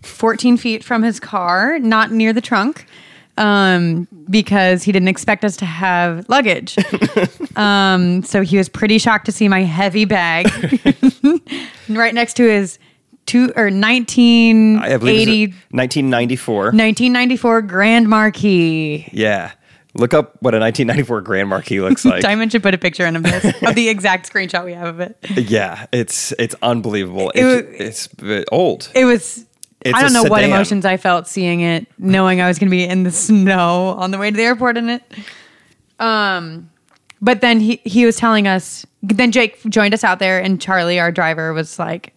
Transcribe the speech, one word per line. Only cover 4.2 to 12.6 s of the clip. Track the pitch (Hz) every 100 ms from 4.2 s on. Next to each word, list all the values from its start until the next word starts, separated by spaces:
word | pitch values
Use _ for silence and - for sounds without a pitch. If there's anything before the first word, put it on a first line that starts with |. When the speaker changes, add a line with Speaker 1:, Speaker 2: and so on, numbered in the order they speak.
| 151
Speaker 1:
because | 208 - 202 185 180
he | 202
didn't | 190 185
expect | - - 214 214
us | 180
to | 185
have | 160 185 175 175 165 190
luggage. | 254 226 175 185 -
Speaker 2:
<laughs> | 190 - - - 185 - 311 -
Speaker 1:
Um, | 208 202 196 185 180 180
so | - 202
he | 185 196
was | 185
pretty | - 214 220
shocked | 240 214 -
to |
see | - 208
my | 190
heavy | 190 160 202 190
bag | 214 202 170 165 202 - 151 254 - 262 262 -
<laughs> | 277 330 - - 254 - -
right | 214 233
next | 226 233 -
to | 240
his | 208